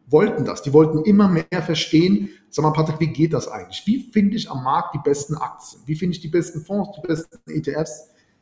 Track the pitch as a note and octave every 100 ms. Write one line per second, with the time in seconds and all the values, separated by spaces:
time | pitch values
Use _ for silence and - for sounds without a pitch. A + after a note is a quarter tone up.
0 | - D3+ G#3+ - - - D3 D3 D#3 D3+
1 | G#3+ G3+ G3+ E3 - F3+ D#3+ D#3+ - D#3+
2 | F#3 G3+ G3+ - _ - D3+ D3+ D#3+ D#3
3 | D#3+ - D#3+ C#3 - G#2 - - - C4
4 | - G#3+ G3+ A#3 - C#3+ C3 D#3 - C#3
5 | C#3+ C#3+ C#3+ D3 B2+ - - - C3 D#3
6 | F3+ E3 D#3 F3 E3 D#3 D#3 G3+ F#3 -
7 | F3+ D#3+ D#3+ - - D#3 D3 D3 D#3 -
8 | - _ _ _